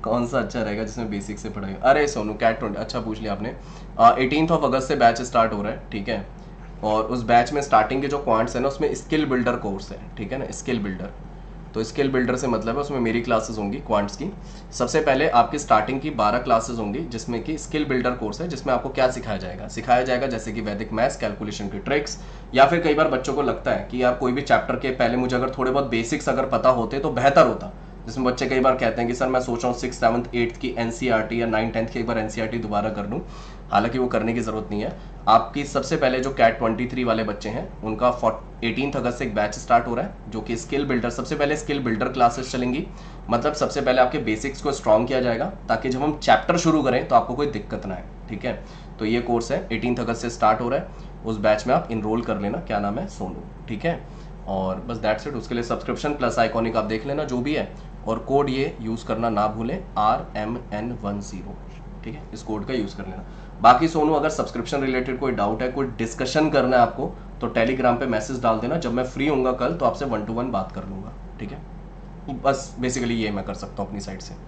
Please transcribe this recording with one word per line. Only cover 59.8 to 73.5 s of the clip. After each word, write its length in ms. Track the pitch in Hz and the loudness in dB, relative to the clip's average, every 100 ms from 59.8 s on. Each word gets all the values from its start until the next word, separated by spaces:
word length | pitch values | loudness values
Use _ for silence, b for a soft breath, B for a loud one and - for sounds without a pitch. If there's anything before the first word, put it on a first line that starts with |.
| - 104 | -4 2
आरएमएन 1000 | 107 131 - 107 110 120 - 107 117 113 | 2 2 -2 -6 -4 -6 -6 -6 -4 -4
वन 180 | 101 101 | -4 -6
ज़ीरो, 340 | 98 98 98 95 - - - - | -8 -10 -12 -12 -14 -14 -14 -12
ठीक 120 | 113 110 | -12 -12
है, 80 | - | -12
इस 80 | 107 | -12
code 220 | - 107 95 | -6 -6 -2
का 60 | |
यूज़ 240 | 127 98 - | -2 -4 -6
कर 80 | 95 | -10
लेना। 180 | 95 - B B - | -10 -12 B B 6
बाकी 260 | 113 123 165 | 8 10 6
सोनू 260 | 160 151 | 4 4
अगर 160 | 151 151 | 4 2
subscription 520 | 151 117 120 113 143 | 0 -4 -4 -2 -2
related 380 | 135 127 123 123 | 0 0 -2 -2
कोई 120 | 131 | -2
डाउट 300 | 107 104 110 | 0 0 0
है, 100 | 127 | -2
कोई 160 | 139 135 117 | -2 -4 -2
discussion 520 | 113 - 127 156 156 | -6 -2 0 2 4
करना 280 | 139 127 127 | 4 4 6
है 40 | |
आपको, 220 | 120 - 160 B B - | 4 2 -6 B B -6
तो 60 | 117 | -2
Telegram 500 | 117 113 131 123 120 | 2 2 4 2 2
पे 60 | 131 | 2
message 360 | 110 107 127 | 0 -2 0
डाल 180 | 117 110 | 2 2
देना, 180 | 117 165 | 0 -2
जब 160 | 127 | 0
मैं 100 | 120 127 | -2 -2
free 220 | - 143 | -2 0
होऊंगा 240 | 135 127 | 2 2
कल 200 | 123 135 | 2 -2
तो 120 | 170 120 | 2 0
आपसे 200 | - 135 | 0 -2
one 200 | 110 104 | -2 -2
to 100 | 113 | -4
one 140 | 127 | -2
बात 200 | 104 95 | -2 -4
कर 140 | - 92 | -8 -10
लूँगा, 260 | 95 98 - - - | -10 -10 -12 -14 -10
ठीक 120 | 104 | -10
है। 100 | 139 - - - - - - - 131 | -10 -14 -14 -14 -16 -16 -14 -10 0
बस 340 | 135 135 - - | 0 0 -4 -4
basically 300 | 123 123 117 | -2 -2 0
ये 200 | 117 107 | 0 0
मैं 120 | 101 | -2
कर 80 | 98 | -6